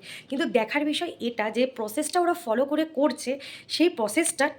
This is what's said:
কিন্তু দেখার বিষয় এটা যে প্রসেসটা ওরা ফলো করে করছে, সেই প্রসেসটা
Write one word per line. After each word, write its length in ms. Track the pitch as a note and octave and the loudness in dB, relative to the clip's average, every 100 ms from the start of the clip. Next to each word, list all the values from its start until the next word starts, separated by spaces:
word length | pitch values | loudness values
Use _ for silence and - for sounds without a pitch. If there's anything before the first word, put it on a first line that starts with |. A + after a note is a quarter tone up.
| - - - | -10 -16 -6
কিন্তু 160 | C#4 D#4+ | -4 2
দেখার 400 | A3+ A3 C#4+ D4+ | 2 2 0 0
বিষয় 260 | D4+ B3+ - | 0 -4 -4
এটা 300 | A#3 A#3 G#3+ | -4 -2 0
যে 160 | A3 B3+ | 2 0
প্রসেসটা 540 | - G#3+ C#4+ D4+ F4+ | 0 -4 -2 0 2
ওরা 140 | F4 | 2
ফলো 320 | F4 A#3 A3 C#4 | 0 0 0 2
করে 200 | D4+ D#4+ | 0 0
করছে, 540 | C4 C#4+ A#3+ B3 C#4 - - - | 2 2 0 -4 -6 -8 -18 -6
সেই 220 | - E4+ | 2 2
প্রসেসটা 600 | E4 G#3 A3 A3 - C#4+ | 2 0 0 0 2 0